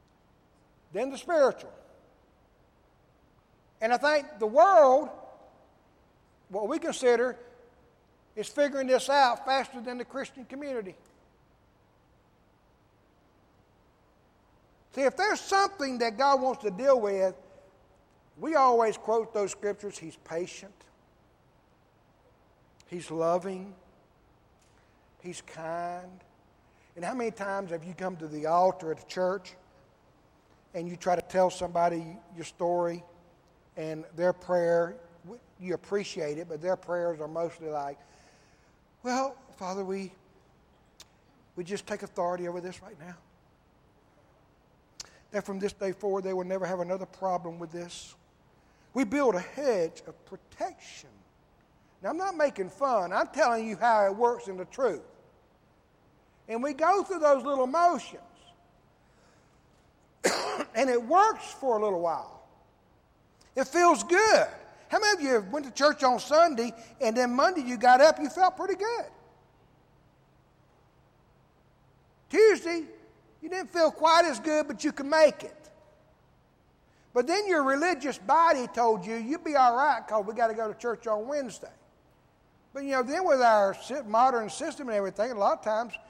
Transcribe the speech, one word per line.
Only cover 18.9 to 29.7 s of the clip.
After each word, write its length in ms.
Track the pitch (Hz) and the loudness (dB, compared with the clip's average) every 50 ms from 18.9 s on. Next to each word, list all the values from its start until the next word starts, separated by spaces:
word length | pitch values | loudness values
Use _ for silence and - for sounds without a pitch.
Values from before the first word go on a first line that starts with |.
| 196 - | 0 -2
quote 360 | - - 220 226 226 220 - | -4 -2 -2 -2 -2 -2 -4
those 180 | 208 208 190 | -4 -4 -4
scriptures, 460 | - - - 208 202 196 - 202 185 - | -4 -6 -6 -6 -6 -6 -10 -12 -12 -12
"He's 180 | 165 165 - | -14 -16 -16
patient, 720 | - _ - 160 165 180 165 - - - 196 - _ - _ _ _ _ _ _ _ _ _ _ _ _ _ _ _ _ _ _ _ _ _ _ _ _ _ _ _ _ _ _ _ _ _ _ _ _ _ _ _ _ | -18 _ -10 -8 -8 -8 -8 -10 -16 -18 -20 -20 _ -20 _ _ _ _ _ _ _ _ _ _ _ _ _ _ _ _ _ _ _ _ _ _ _ _ _ _ _ _ _ _ _ _ _ _ _ _ _ _ _ _
He's 260 | _ 175 180 156 - | _ -12 -12 -10 -8
loving, 640 | 156 165 160 165 170 180 175 196 190 185 190 202 190 - _ _ _ _ _ _ _ _ _ _ _ _ _ _ _ _ _ _ _ _ _ _ _ _ _ _ _ _ | -6 -2 0 0 0 0 -2 -4 -10 -10 -12 -16 -18 -20 _ _ _ _ _ _ _ _ _ _ _ _ _ _ _ _ _ _ _ _ _ _ _ _ _ _ _ _
He's 220 | - 180 175 - | -16 -16 -14 -14
kind." 800 | - - - - 165 160 165 170 175 175 175 180 180 185 185 185 - _ _ _ _ _ _ _ _ _ _ _ _ _ _ - | -16 -18 -18 -12 -10 -8 -6 -6 -6 -8 -8 -10 -14 -16 -20 -20 -20 _ _ _ _ _ _ _ _ _ _ _ _ _ _ -10
And 80 | 170 | -8
how 80 | 175 240 | -6 -6
many 160 | 254 240 226 | -4 -4 -6
times 400 | 220 - 196 196 196 196 196 180 | -6 -6 -6 -6 -6 -6 -6 -6
have 140 | 170 165 156 | -8 -10 -10
you 100 | 180 180 | -12 -12
come 240 | - 185 185 185 165 | -8 -8 -8 -8 -8
to 100 | 160 156 | -10 -10
the 200 | 151 151 151 156 | -8 -6 -2 2
altar 440 | 165 175 180 190 185 185 165 160 | 4 4 4 4 2 0 -6 -8
at 80 | 156 147 | -8 -8
a 60 | - | -10
church 480 | - - 185 185 180 185 202 180 - - - _ _ | -10 -4 -2 -2 0 -2 -4 -8 -14 -20 -20 _ _